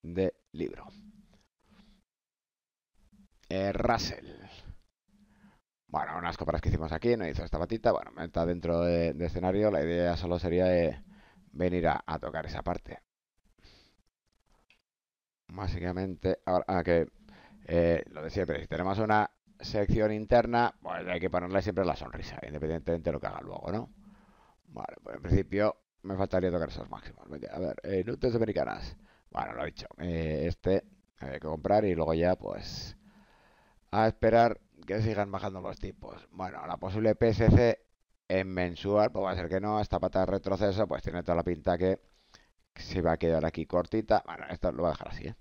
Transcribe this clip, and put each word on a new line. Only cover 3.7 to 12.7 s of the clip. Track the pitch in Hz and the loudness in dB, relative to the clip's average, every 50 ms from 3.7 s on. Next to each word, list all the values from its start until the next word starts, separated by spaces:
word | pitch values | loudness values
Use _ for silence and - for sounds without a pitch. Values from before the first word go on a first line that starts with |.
Russell. | 98 98 - 117 117 113 - - - - - 71 - - - - - - - - - - _ _ _ _ _ _ _ _ - _ _ _ - - _ _ _ _ _ _ _ _ | 0 0 2 2 2 0 -2 -6 -8 -10 -14 -18 -20 -20 -20 -20 -20 -18 -18 -18 -18 -18 _ _ _ _ _ _ _ _ -20 _ _ _ -20 -20 _ _ _ _ _ _ _ _
Bueno, | 76 76 76 76 78 87 | -4 -4 -4 -2 -4 -4
unas | 87 87 85 | -4 -4 -4
compras | 82 82 - 78 80 | -2 -2 -2 -2 0
que | - - | 0 0
hicimos | - 76 80 76 | 0 0 0 -2
aquí, | 78 80 - 120 120 | -4 0 2 2 2
no | 113 92 | 2 0
hizo | 80 67 - | -4 -4 -6
esta | 82 85 - 78 | -4 -4 -2 -2
patita. | 87 - 90 - - 120 | -2 -2 -4 0 2 2
Bueno, | 95 - - - - 85 | 2 2 -2 -8 -10 -10
está | 82 82 - 87 82 | -10 -4 -2 0 0
dentro | 85 87 87 87 82 85 85 | 0 0 -2 0 0 0 2
de, | 87 87 87 85 85 82 | 2 2 2 2 2 0
de | 67 76 87 | 0 -2 -4
escenario. | 85 - 90 90 92 95 101 107 107 | -4 -2 -2 0 0 2 4 2 4
La | 98 76 | 4 2
idea | 73 82 85 87 87 87 87 | 0 2 2 2 2 2 0
solo | 85 92 85 87 87 | -2 -2 -2 -2 -2
sería, | 95 87 85 90 92 92 | 0 0 2 4 4 4
eh, | 90 87 85 78 - - - - - - - - _ - _ _ | 4 4 4 2 0 -4 -16 -20 -20 -20 -20 -20 _ -20 _ _
venir | - 73 90 90 87 90 82 82 | -4 -2 0 0 0 2 2 2
a, | 73 - - | 0 0 -4
a | - 80 80 | -6 -6 -6
tocar | - - - 80 76 | -6 -6 -6 -6 -8
esa | - - - | -6 -10 -6
parte. | - 87 | -4 -4